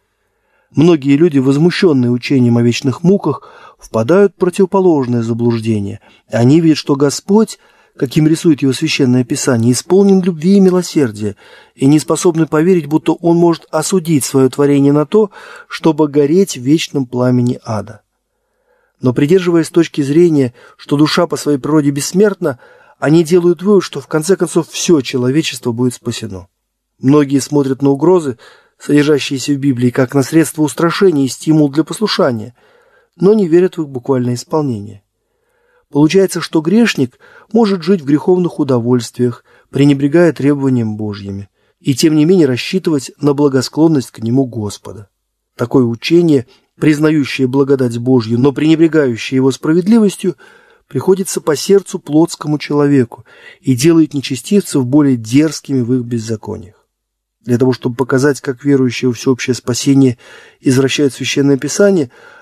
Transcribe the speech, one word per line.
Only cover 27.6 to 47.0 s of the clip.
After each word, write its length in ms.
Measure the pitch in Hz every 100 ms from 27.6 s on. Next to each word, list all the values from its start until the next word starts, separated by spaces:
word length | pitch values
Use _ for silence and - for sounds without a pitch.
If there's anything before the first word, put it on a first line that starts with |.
| 135 131
на 80 | 139
угрозы, 480 | 139 160 180 147 117 - _ _ _
содержащиеся 760 | - 147 143 147 - 135 123
в 40 | 143
Библии, 320 | 139 120 123
как 240 | 120 127
на 80 | 143
средство 400 | 123 160 151 -
устрашения 640 | 151 - 165 - 196 151
и 40 | 135
стимул 400 | - - 156 147
для 140 | 139
послушания, 720 | 151 165 208 - 165 117 107 _ _ _ _ _ _ _
но 180 | 175
не 140 | 220 180
верят 280 | 165 180 -
в 60 |
их 60 | 151
буквальное 460 | 135 123 131 123
исполнение. 680 | 120 - 160 147 113 101 101 _ _ _ _ _ _ _ _ _
Получается, 500 | 143 151 185 190 180
что 200 | - 160
грешник 580 | 156 208 226 - 127 - _ - _
может 300 | 220 220 196
жить 200 | 160 196
в 20 |
греховных 540 | 135 147 - 180 175 -
удовольствиях, 840 | 143 123 117 123 117 - 123 120 _ _ _
пренебрегая 640 | 135 143 139 143 165 175
требованиям 640 | 135 135 143 135 127 113 107
Божьими, 520 | 107 101 98 98 98 _ _ _
и 140 | -
тем 200 | 127 165
не 100 | 156
менее 220 | 151 190 147
рассчитывать 640 | 123 - 185 175 151 - -
на 120 | 147
благосклонность 800 | 139 147 131 123 - 165 151 -
к 80 | -
нему 260 | 113 123
Господа. 640 | 131 113 104 - - 101 101 _ _ _ _ -
Такое 280 | 120 143
учение, 640 | 120 117 - 170 175 139 117 _ _ _
признающее 680 | 147 147